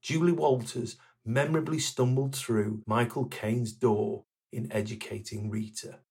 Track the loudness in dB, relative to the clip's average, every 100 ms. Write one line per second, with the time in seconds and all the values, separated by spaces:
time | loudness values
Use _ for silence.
0 | 0 4 4 6 4 4 0 -6 -6 -8
1 | -20 _ -2 2 2 2 0 -2 -2 2
2 | 2 4 0 -4 0 0 2 -4 -2 0
3 | 0 -2 -4 -4 -2 -2 -2 2 2 4
4 | 0 -4 _ _ _ -8 -4 -4 -4 -8
5 | -10 -10 -8 -6 -4 -4 -6 -8 -14 -16
6 | _